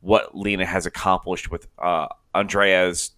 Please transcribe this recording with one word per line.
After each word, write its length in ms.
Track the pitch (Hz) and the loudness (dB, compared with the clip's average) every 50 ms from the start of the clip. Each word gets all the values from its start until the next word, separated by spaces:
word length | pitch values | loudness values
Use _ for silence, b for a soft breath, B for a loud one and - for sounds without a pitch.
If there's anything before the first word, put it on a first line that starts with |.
what 340 | 85 92 107 107 - - - | 0 2 2 2 2 0 -8
Lena 280 | 92 101 101 101 95 92 | -6 -2 -2 0 0 0
has 200 | 87 92 95 82 | -2 -2 -4 -4
accomplished 640 | 87 - - - 95 92 90 - 92 90 - - - | -4 -8 -4 0 0 0 0 0 -4 -6 -6 -6 -8
with, 160 | 82 - - - _ - | -10 -10 -12 -14 _ -6
uh, 280 | - 90 85 80 78 - - _ _ _ - | -2 -2 0 0 -2 -4 -8 _ _ _ -2
Andrea's 760 | 95 101 95 95 101 101 98 95 92 92 90 87 - - - _ | -2 -2 0 2 2 4 4 6 4 4 2 0 -2 -6 -8 _